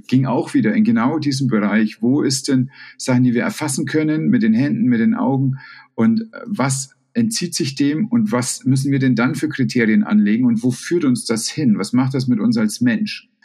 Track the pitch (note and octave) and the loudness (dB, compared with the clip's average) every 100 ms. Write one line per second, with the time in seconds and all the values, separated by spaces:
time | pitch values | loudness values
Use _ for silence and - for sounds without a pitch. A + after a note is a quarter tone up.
0 | - B2+ C3+ C3 - C#4+ A2+ G#3+ G#2+ A2+ | -2 0 0 -2 -2 0 2 2 2 2
1 | B2 D#3+ D3 C3+ B2+ G#2+ G2+ G#2+ G#2+ - | 0 0 -2 -2 0 0 0 0 0 -2
2 | A#2 C#3+ C#3+ C3+ - C3 B2+ - - - | 0 0 0 -2 0 0 -2 -8 -20 -8
3 | - B2 B2+ A#2 F#2+ - D3+ C3+ D#3 D#3 | -2 2 2 2 -2 -4 -6 -4 -2 -2
4 | D#3 D#3 D#3 B2 A2+ A2 C#3+ - B2 A#2 | 0 0 0 2 4 2 0 0 0 2
5 | A2+ - A2 C3+ C3+ C3 - - - - | 2 0 0 0 0 -4 -10 -20 -12 0
6 | A2+ A2+ - - - G2+ D3 C3+ - _ | 2 2 -2 -12 -8 -4 -2 -4 -8 _
7 | _ A#2 A#2 - F3 - C#3+ - C#3+ D#3 | _ -2 -2 -2 -6 -4 -6 -2 0 0
8 | G#3+ A#2 G#2+ B2 B2 - C3+ C3+ C#3 C#3 | 0 0 0 -2 -2 -4 0 0 0 0
9 | C3 A2+ B2 C3 D3+ - A2+ B2 A2 G#2+ | 2 2 0 -2 -4 -2 -2 2 2 2
10 | G#2 G#2 G#2 A2 B2 A2+ B2+ B2 - F3 | 4 2 4 2 2 2 -2 -4 -2 0
11 | D3 A#2 - A2+ - - C#3 F#2+ G2 B2+ | 0 0 -2 -4 -4 -2 0 0 0 0
12 | C3 C3 B2+ A2+ A#2 A#2 G#2+ - B2 A2 | 0 0 0 0 0 0 0 0 0 0
13 | G#2+ - - _ | -4 -8 -16 _